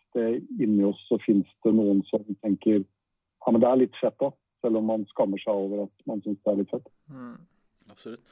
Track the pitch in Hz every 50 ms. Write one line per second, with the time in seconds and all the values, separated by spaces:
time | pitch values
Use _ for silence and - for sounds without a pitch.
0 | _ _ - 123 113 113 117 - - - 254 220 127 107 107 101 98 101 98 -
1 | - - 120 104 - - 107 98 92 - _ _ - 113 104 110 107 101 98 98
2 | 95 - - - 104 107 98 - - 107 98 - - 113 107 104 190 - _ _
3 | _ _ _ _ _ _ _ - - 127 113 113 123 123 127 131 127 - - -
4 | - 113 - - 139 139 - _ _ _ _ _ - 120 110 110 110 110 110 110
5 | 104 - - - 113 101 98 95 - - 104 101 98 98 101 104 101 98 _ _
6 | - - 117 104 - 107 101 - - 107 104 98 98 - - - - - _ _
7 | _ - 139 131 123 123 120 - 170 _ _ _ _ _ _ _ _ - - -
8 | - 117 117 - _ _